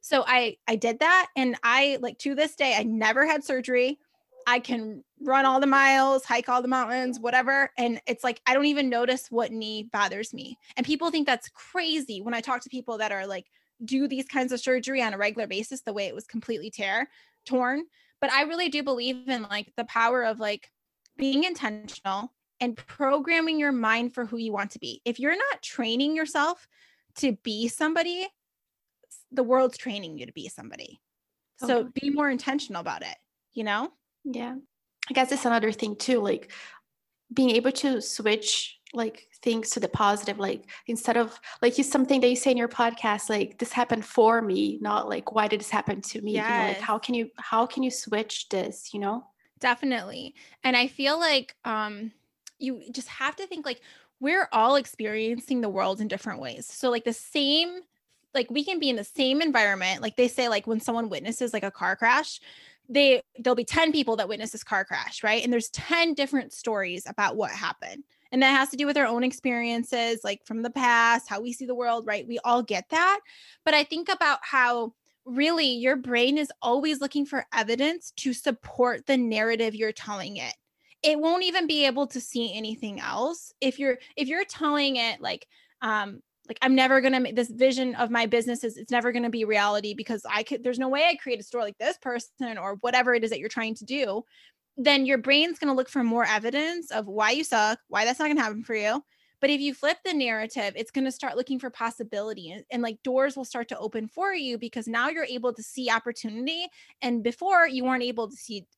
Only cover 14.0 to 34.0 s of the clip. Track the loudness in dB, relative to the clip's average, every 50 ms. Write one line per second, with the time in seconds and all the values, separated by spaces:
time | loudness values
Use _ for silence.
14 | 0 0 0 -4 -6 -2 -2 -2 0 0 -2 -4 0 0 0 0 0 -2 -2 0
15 | 0 -2 0 0 -2 -2 -2 -2 -6 -4 -4 -6 -6 -8 -10 -10 -8 -8 -4 -4
16 | -4 -4 -6 -10 -14 _ -10 -10 -6 -4 -6 -6 -6 -10 -8 -6 -4 -2 -2 -2
17 | -2 -4 _ -20 _ _ _ _ _ -2 0 0 2 2 0 -2 -4 -8 _ _
18 | _ _ _ _ -2 2 2 2 2 2 0 -2 -2 0 0 -2 -2 -2 -2 -2
19 | -2 -4 -4 -6 -4 -4 -4 -4 -4 -4 -6 -6 -6 _ _ -8 -8 -4 0 2
20 | 2 4 4 2 0 0 -2 -2 -2 -4 -4 -4 -8 _ _ _ _ _ _ _
21 | _ _ _ -4 -2 0 2 2 2 0 -2 -4 -4 -6 -6 -6 -12 -16 -18 -10
22 | _ -4 -4 -4 -6 -8 _ _ _ _ _ _ -4 -4 -4 -6 -12 _ -6 -2
23 | 2 2 2 2 2 2 2 2 2 2 0 0 2 2 0 0 2 2 2 2
24 | 0 -2 -4 -6 -8 -6 -6 -6 -4 -4 -4 -4 -4 -6 -8 -12 -10 -10 -12 -6
25 | _ -6 -4 -2 0 -2 0 0 0 -2 -2 -6 -8 -14 -6 -4 -4 -2 0 0
26 | 0 0 0 -2 -2 -2 0 0 0 0 0 -4 -10 _ _ _ _ _ _ _
27 | _ _ _ -2 0 0 0 0 _ -6 -4 -2 -2 -4 -2 -2 -2 0 0 0
28 | 0 -2 -2 -6 -6 -8 _ _ _ _ _ _ _ _ _ _ _ _ _ _
29 | _ _ -20 -20 _ _ -2 -2 2 4 4 4 4 4 0 -2 -8 -8 -8 -8
30 | -8 -10 -10 -12 -12 -12 -12 -14 -14 -14 -14 -16 -16 -16 -16 -18 -18 -20 -20 _
31 | _ _ _ _ _ _ _ _ _ _ _ _ -2 0 2 2 0 0 -6 -6
32 | -2 -2 0 2 2 0 0 -2 -2 -2 -2 -2 -4 -4 -8 -8 -6 -6 -8 -8
33 | -8 -12 -14 _ _ _ _ _ _ _ _ -8 -4 -2 -2 -2 -2 -4 _ _